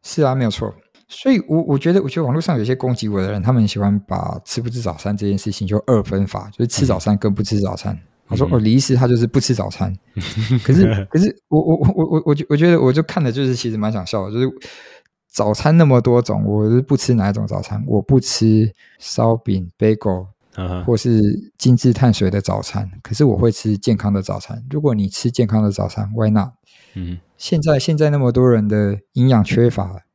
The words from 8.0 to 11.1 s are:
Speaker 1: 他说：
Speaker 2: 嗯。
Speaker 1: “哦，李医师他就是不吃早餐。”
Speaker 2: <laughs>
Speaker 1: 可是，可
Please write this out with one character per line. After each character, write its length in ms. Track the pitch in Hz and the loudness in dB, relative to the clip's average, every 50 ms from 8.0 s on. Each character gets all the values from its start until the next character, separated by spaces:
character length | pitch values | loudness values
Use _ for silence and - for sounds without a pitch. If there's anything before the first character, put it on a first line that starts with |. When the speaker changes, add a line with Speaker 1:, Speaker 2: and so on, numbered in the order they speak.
| - _ _ _ _ | -14 _ _ _ _
Speaker 1:
他 80 | _ 95 | _ -2
说： 100 | 92 - 85 | -2 0 2
Speaker 2:
嗯。 20 | |
Speaker 1:
“哦， 80 | - 120 | 2 2
李 140 | 107 107 117 | 2 4 4
医 60 | 135 | 2
师 180 | 135 - 131 | 2 2 2
他 100 | 120 131 | 2 2
就 80 | 120 123 | 2 2
是 100 | 113 117 | 2 0
不 140 | 113 - 139 | 0 0 -2
吃 140 | - - 123 | 0 0 -2
早 140 | 104 98 98 | -2 -2 -6
餐。” 260 | - - 95 95 95 - _ _ _ 98 90 - - | -4 -6 -6 -6 -6 -10 _ _ _ -10 -10 -8 -6
Speaker 2:
<laughs> 220 | 110 110 107 131 120 | -6 -2 0 -2 0
Speaker 1:
可 120 | - - 135 | 2 2 4
是， 340 | 175 196 113 107 98 98 | 4 4 4 2 -2 -4
可 80 | - | -2